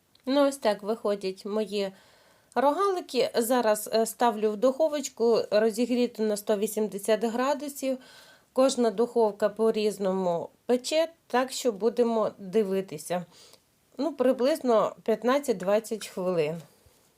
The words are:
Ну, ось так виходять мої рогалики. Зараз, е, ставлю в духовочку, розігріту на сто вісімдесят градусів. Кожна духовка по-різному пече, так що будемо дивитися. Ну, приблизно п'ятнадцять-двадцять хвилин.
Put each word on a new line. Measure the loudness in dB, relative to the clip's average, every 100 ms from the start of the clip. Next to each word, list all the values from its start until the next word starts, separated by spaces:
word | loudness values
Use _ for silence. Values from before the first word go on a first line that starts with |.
| _ _ 0
Ну, | 2 2
ось | 2
так | -2 0
виходять | -4 -2 -2 -2 -4 -8
мої | -6 -4 -4 -4 -6 -8 _ _ _ _ _
рогалики. | 0 2 2 0 -2 -4 -2 0
Зараз, | 0 0 2 2 0 0
е, | -2 -2
ставлю | 0 0 2 -2
в | 2
духовочку, | 0 2 0 0 -6 0 2 2 2
розігріту | 2 2 0 0 0 0 0
на | -2 -2
сто | -2 0
вісімдесят | 0 -2 -4 -4 0 0
градусів. | 0 -2 -2 -2 -6 -6 -4 -4 -10 -20 -20 -20 _
Кожна | 2 2 4 0
духовка | 2 0 2 0 2 -2
по-різному | 2 0 2 -2 0 -2 0 0 -2 -6 _ -2
пече, | -2 2 0 0 -4 -2
так | 0 0
що | -2 -2
будемо | 0 -2 2 2 2 -2 -4
дивитися. | -2 0 0 -2 -4 -10 -6 -6 -6 -18 -20 -20 _ _ _ -6
Ну, | -4
приблизно | 0 2 2 2 0 2 2 2 -2
п'ятнадцять-двадцять | -4 0 2 0 0 -2 2 0 0 -10 -8
хвилин. | -6 -2 0 -2 -4 -12 _ _ _ _